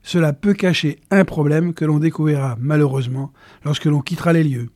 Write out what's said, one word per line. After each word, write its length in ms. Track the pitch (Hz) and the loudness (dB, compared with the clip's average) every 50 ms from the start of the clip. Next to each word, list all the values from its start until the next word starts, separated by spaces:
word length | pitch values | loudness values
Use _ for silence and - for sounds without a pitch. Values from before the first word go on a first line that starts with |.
Cela 300 | _ - - 175 165 151 | _ -2 0 0 0 0
peut 220 | 143 - - 202 202 | 0 0 0 0 0
cacher 480 | 202 202 180 160 - - 147 143 - _ _ | 2 2 0 0 0 -2 -4 -4 -6 _ _
un 140 | 196 196 185 | 2 2 2
problème 480 | - - 160 147 143 151 160 170 175 165 | 2 0 0 0 2 2 2 0 -2 -2
que 100 | - 160 | -2 0
l'on 160 | 151 151 147 | 0 2 2
découvrira 560 | 156 165 160 - 151 151 151 139 135 131 120 110 | 2 0 0 0 0 0 0 0 -2 -4 -4 -4
malheureusement 720 | 120 143 151 151 147 139 131 135 123 123 127 135 135 - _ _ - - - _ - | -2 0 2 2 2 2 0 -2 -4 -4 -4 -6 -8 -8 _ _ -20 -20 -20 _ -4
lorsque 220 | 143 147 - - | -4 -4 0 0
l'on 120 | 156 147 147 | 0 0 0
quittera 320 | - - 175 - - 175 | -2 -4 -8 -2 0 2
les 140 | 165 165 160 | 2 4 2
lieux. 240 | 147 131 120 120 117 _ | 0 0 -4 -6 -10 _